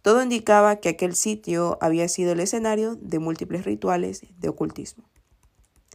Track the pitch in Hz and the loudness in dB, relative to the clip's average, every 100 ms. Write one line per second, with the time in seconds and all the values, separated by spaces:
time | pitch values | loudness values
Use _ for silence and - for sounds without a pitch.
0 | 202 233 254 233 220 208 208 208 180 165 | 4 4 4 -2 4 6 6 4 -2 -2
1 | 180 175 214 214 - 170 170 170 165 165 | -2 0 -2 -4 -4 -2 0 0 0 0
2 | 170 - 175 175 185 233 220 214 220 233 | 0 0 0 0 -2 -2 -2 0 -2 -6
3 | - 160 160 160 180 170 190 214 190 180 | -4 -4 -2 -4 -6 -6 -4 -4 0 0
4 | 185 196 - - 165 151 156 - - - | -2 -8 -16 -8 -8 -4 -6 -6 -16 -18
5 | - _ _ _ _ _ _ _ _ | -20 _ _ _ _ _ _ _ _